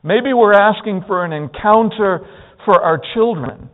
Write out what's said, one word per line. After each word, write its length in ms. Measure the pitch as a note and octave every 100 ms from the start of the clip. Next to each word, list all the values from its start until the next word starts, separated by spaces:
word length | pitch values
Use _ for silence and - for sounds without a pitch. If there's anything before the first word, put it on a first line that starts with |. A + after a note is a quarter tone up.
Maybe 300 | D3+ G#3+ B3
we're 220 | B3+ G#3+
asking 500 | G3+ G#3 G#3 A3 F#3+ -
for 180 | F#3 F3
an 80 |
encounter 920 | D3+ D3 - G#3+ A3 A3+ A3 G3+ F3 - - - _
for 180 | - F3+
our 200 | E3+ D#3+ -
children 560 | A3+ A3+ F3+ A#2+ - -